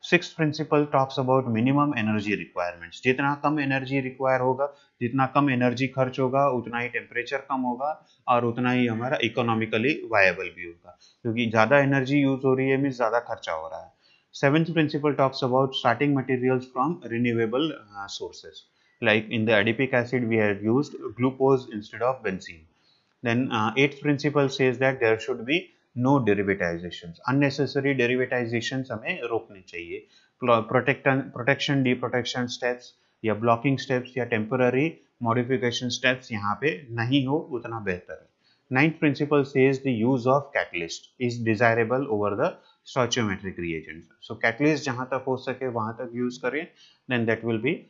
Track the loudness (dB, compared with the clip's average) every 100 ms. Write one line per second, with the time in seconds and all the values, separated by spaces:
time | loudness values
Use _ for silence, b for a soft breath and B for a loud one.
0 | 2 0 0 -2 -2 0 0 2 2 2
1 | 0 -2 2 2 2 0 2 2 2 0
2 | 0 0 -2 -4 -6 -6 -6 -6 -16 -4
3 | 0 2 0 0 -2 0 0 -2 -2 -2
4 | -4 -4 0 2 2 0 -2 b b _
5 | -4 0 2 2 2 2 2 2 -2 0
6 | -2 0 0 2 2 0 -4 -6 -4 -6
7 | -6 -8 -4 -6 -4 -4 -4 -4 -4 -6
8 | b b 0 2 2 0 0 2 2 0
9 | -2 0 0 0 0 0 0 0 0 -2
10 | 0 4 4 4 -6 -10 -16 -16 -20 -20
11 | b b -6 -2 0 4 6 6 4 2
12 | 2 2 2 2 2 2 2 2 0 0
13 | 2 2 -2 -10 -6 -6 -6 -12 -16 _
14 | b b b 0 2 2 2 0 0 0
15 | -2 2 0 0 0 2 2 0 0 2
16 | 2 0 0 0 2 0 -2 -4 -2 -2
17 | -6 -2 0 2 0 0 -2 -6 -16 -16
18 | -12 -10 -12 -12 -20 -20 _ _ _ _
19 | 2 2 2 -2 2 4 4 0 0 0
20 | 0 -2 0 2 2 0 0 0 0 -6
21 | -12 -2 -2 2 2 2 0 -10 -10 -4
22 | -4 -2 -4 -6 -10 -20 -20 _ _ _
23 | _ _ -2 0 0 0 -2 2 0 0
24 | -2 0 0 2 0 2 0 2 0 2
25 | 2 2 0 -6 -2 -2 -2 b b -2
26 | 2 4 4 2 2 0 0 -4 -8 -12
27 | -16 -10 -2 2 2 0 -2 0 0 2
28 | 2 2 0 -2 -2 -4 -4 -6 -6 -8
29 | -8 -8 -4 -4 -6 -20 -16 -14 -10 -12
30 | -14 b b _ 2 4 4 2 2 0
31 | 2 0 -2 -6 0 0 2 2 2 0
32 | 0 -4 -4 -6 -6 -4 -4 -4 -8 _
33 | _ _ -4 0 2 2 2 -2 0 -2
34 | -2 -6 -2 -2 -2 2 2 2 0 -4
35 | _ _ -2 0 0 0 0 -2 -4 -2
36 | 0 -2 -4 -6 -4 -2 -2 -4 -8 -4
37 | 0 2 2 -2 -2 -8 -8 -8 -6 -6
38 | -8 -18 -18 _ _ _ _ 2 2 2
39 | 0 0 2 2 2 4 4 4 -2 0
40 | 2 2 4 2 2 -4 -4 -6 -8 -10
41 | -16 _ -4 -2 0 4 4 4 2 0
42 | 0 0 0 0 -2 -4 b b -8 -2
43 | 0 0 -2 -2 -8 -8 -6 -6 -8 -18
44 | -18 _ -16 -2 -2 2 2 2 -2 -6
45 | -4 -4 -2 -4 -4 -6 -4 -4 -6 -8
46 | -10 -4 -4 -4 -6 -4 -8 b b b
47 | _ 0 2 0 0 -2 -2 -4 -8